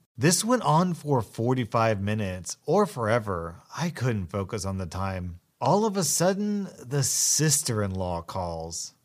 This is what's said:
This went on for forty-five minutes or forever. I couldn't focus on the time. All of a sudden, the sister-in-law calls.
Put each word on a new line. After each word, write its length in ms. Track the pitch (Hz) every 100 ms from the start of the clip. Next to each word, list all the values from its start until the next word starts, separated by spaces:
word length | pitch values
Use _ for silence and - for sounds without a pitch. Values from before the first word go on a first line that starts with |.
| _ -
This 240 | 143 180
went 200 | 220 247
on 320 | - 151 185 151
for 260 | 147 131
forty-five 800 | 107 - 113 127 117 117 113 104
minutes 560 | 101 110 98 92 85 - -
or 220 | 180 104
forever. 720 | - 107 117 107 87 85 87 - -
I 140 | 170
couldn't 400 | - 127 107 90
focus 340 | 104 92 110 98
on 140 | 95
the 80 | 90
time. 520 | 90 98 92 90 87 _ _
All 240 | 127 196 220
of 100 | 196
a 80 |
sudden, 680 | 147 - 175 196 208 208 190 -
the 200 | 123 143
sister-in-law 1200 | 127 - - - 156 143 - 110 101 92 90 85
calls. 720 | 85 95 90 82 82 82 - -